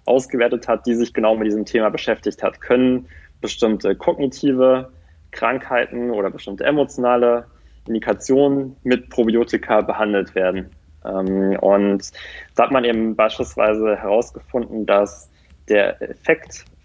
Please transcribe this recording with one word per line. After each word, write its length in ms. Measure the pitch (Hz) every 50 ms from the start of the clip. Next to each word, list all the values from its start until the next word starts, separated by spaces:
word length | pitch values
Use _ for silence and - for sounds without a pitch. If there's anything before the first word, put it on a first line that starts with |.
| _
ausgewertet 600 | - 120 131 131 - - 123 120 120 123 120 - -
hat, 180 | 117 107 - 123
die 80 | 117
sich 180 | 117 120 113 -
genau 220 | - 110 107 110
mit 120 | 110 110 107
diesem 180 | 104 107 104
Thema 240 | - - 117 110 107
beschäftigt 520 | - - - - 113 - - 107 - -
hat. 200 | - 95 - -
Können 460 | - - 123 127 127 127 127 127 - - - - - - _ _
bestimmte 540 | - 110 - - 120 110 107 98 - 98 98
kognitive 920 | 95 - - - - 143 131 131 - - 143 131 127 127 131 131 131 127 127 - - - _ _ _ - _
Krankheiten 800 | - - 113 113 127 135 - - 127 120 123 - - 123 120 123
oder 180 | 117 104 98 101
bestimmte 340 | 110 - - - 98 92 -
emotionale 840 | 131 147 151 139 143 - - 123 120 123 120 120 120 120 120 117 - _ _ - - - - - -
Indikationen 880 | 113 110 - - 104 - - - 131 135 143 143 139 139 135 131 131 - -
mit 260 | 123 127 123 - -
Probiotika 720 | - - 117 110 110 117 120 - - 117 - - 117 107
behandelt 520 | 101 - 104 - 107 104 104 98 92 - -
werden? 360 | 95 92 90 92 95 - - - - _ _ - - -
Ähm, 520 | - 95 95 95 95 95 98 95 95 98 -
und 520 | - 95 101 101 101 101 98 98 - - - - - - - - - - _
da 80 | - 117
hat 80 | 123
man 140 | 135 131 120
eben 300 | 120 117 110 113 110 107
beispielsweise 840 | - 110 110 - - 123 - - - 110 107 107 110 110 110 104 -
herausgefunden, 880 | 110 98 101 113 120 - - - - - - 123 117 - 113 110 104
dass 440 | - 101 101 104 101 - - - - _ _ _ _ - - _ -
der 340 | 107 104 98 - - -
Effekt 640 | - - - - - - 160 - - - - - - - - _ _